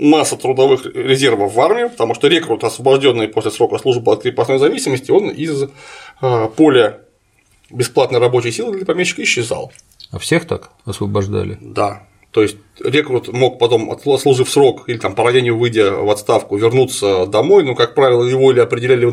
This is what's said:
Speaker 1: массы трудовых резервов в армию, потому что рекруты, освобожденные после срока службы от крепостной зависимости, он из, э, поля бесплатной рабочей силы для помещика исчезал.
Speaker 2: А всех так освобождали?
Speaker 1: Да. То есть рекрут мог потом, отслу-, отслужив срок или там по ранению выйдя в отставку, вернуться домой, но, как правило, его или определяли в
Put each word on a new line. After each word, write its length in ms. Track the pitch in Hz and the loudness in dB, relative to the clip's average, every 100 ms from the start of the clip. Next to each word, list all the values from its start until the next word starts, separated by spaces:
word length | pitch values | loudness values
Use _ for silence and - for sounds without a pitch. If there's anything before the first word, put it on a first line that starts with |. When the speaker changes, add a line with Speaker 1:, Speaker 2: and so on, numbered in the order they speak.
Speaker 1:
массы 360 | 147 156 - - | 2 4 2 -4
трудовых 480 | 127 127 135 131 - | -2 2 2 2 -2
резервов 680 | 127 123 131 135 110 101 | -6 -2 0 0 0 -2
в 60 | 110 | 0
армию, 300 | 156 233 240 | 0 0 -4
потому 240 | - 113 | -4 -4
что 120 | 117 - | 0 2
рекруты, 400 | 165 160 151 113 | 2 -2 -4 -4
освобожденные 640 | - 127 135 135 117 110 | -2 2 2 2 0 -2
после 240 | - 107 | -4 -4
срока 260 | - 113 107 | 0 0 0
службы 320 | 139 120 113 | -2 0 0
от 100 | 107 | 0
крепостной 360 | 123 123 120 135 | -2 -2 0 2
зависимости, 540 | 147 254 - 127 - | 2 0 -4 -4 -2
он 160 | 180 202 | -2 -2
из, 340 | - 160 139 139 - - - - - | -6 -6 -6 -6 -10 -20 -20 -20 -8
э, 260 | 131 120 110 - | -2 -2 -2 2
поля 460 | 156 127 107 - _ _ _ _ _ _ _ | 4 4 2 -2 _ _ _ _ _ _ _
бесплатной 480 | 123 120 - 123 123 | -8 -4 -2 0 2
рабочей 320 | 120 123 117 | 0 0 -2
силы 240 | 117 233 190 | -6 -6 -6
для 80 | 190 | -4
помещика 360 | 180 175 - | -4 -4 -4
исчезал. 480 | 226 - 117 - - _ _ _ - | -4 -4 -4 -8 -12 _ _ _ -16
Speaker 2:
А 80 | 95 | -10
всех 260 | - 165 170 | -2 -2 -2
так 240 | 92 - _ - | -10 -10 _ -12
освобождали? 680 | 98 101 101 101 101 98 98 | -8 -4 -4 -4 -4 -6 -10
Speaker 1:
Да. 420 | 113 107 104 101 _ _ _ | -10 -6 -6 -6 _ _ _
То 100 | - | 0
есть 140 | 101 - _ - | 0 -2 _ -10
рекрут 480 | - 139 151 120 - | -4 -2 -2 -4 -4
мог 260 | 123 127 - | 0 0 2
потом, 320 | 117 117 104 | 0 0 -2
отслу-, 240 | - 143 | -6 -2
отслужив 340 | 135 147 127 123 | 0 2 2 2
срок 360 | 143 135 107 - | 4 2 2 -6
или 100 | 117 | -6
там 180 | 98 98 | -6 -2
по 80 | |
ранению 340 | 120 127 120 113 | 2 2 2 0
выйдя 320 | 120 110 98 | 0 2 0
в 180 | 98 101 | 0 -2
отставку, 460 | 104 - 113 - 101 | -2 0 -2 -2 0
вернуться 680 | 113 131 127 - 101 95 95 | 2 2 0 0 0 0 0
домой, 380 | 104 160 202 | 0 4 4
но, 100 | 143 | 4
как 220 | 113 117 - | 0 -2 2
правило, 260 | 135 120 | 2 4
его 300 | 123 131 135 | 2 2 4
или 80 | 120 | 4
определяли 440 | 113 120 123 127 | 2 0 0 2
в 60 | 120 | 2